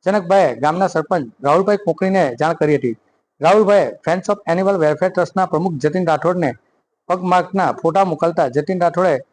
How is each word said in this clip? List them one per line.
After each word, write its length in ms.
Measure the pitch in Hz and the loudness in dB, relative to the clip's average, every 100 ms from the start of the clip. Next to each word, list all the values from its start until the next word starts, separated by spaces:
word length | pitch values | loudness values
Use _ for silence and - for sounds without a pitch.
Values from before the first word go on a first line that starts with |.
| 180 | 0
જનકભાઈએ 500 | 208 175 196 160 117 | -2 2 2 2 0
ગામના 260 | 151 170 190 165 | -2 0 -2 -2
સરપંચ 280 | 151 180 120 _ | -2 -4 -4 _
રાહુલભાઈ 420 | 139 160 190 202 202 | 0 2 2 0 -2
કોકણીને 380 | 160 190 190 147 120 | -2 0 2 0 0
જાણ 200 | 151 160 | -2 0
કરી 180 | 151 143 | 0 0
હતી. 140 | 127 110 _ _ _ _ | -2 -6 _ _ _ _
રાહુલભાઈએ 520 | 156 208 202 202 131 - | 2 4 4 4 2 -4
Friends 240 | - 180 185 | -4 -4 -2
of 80 | 208 - | -6 -2
Animal 220 | 175 190 196 | -2 0 0
Welfare 300 | 151 151 185 | 0 0 -2
ટ્રસ્ટના 340 | 185 165 196 180 | -2 -2 -2 -2
પ્રમુખ 260 | 156 185 151 | -2 -2 -2
જતીન 280 | 151 185 165 | -2 -2 0
રાઠોડને 440 | 151 165 180 147 113 _ _ _ _ - | 0 0 -2 -4 -6 _ _ _ _ -6
પગમાર્કના 600 | 180 180 180 175 190 160 - | -4 0 0 0 -2 -2 -2
ફોટા 300 | 165 180 190 | -2 0 0
મોકલતા 380 | 151 170 175 143 127 | 0 -2 0 -2 -2
જતીન 260 | 151 185 | -4 -2
રાઠોડે 340 | 175 175 185 139 - | -2 0 0 0 -6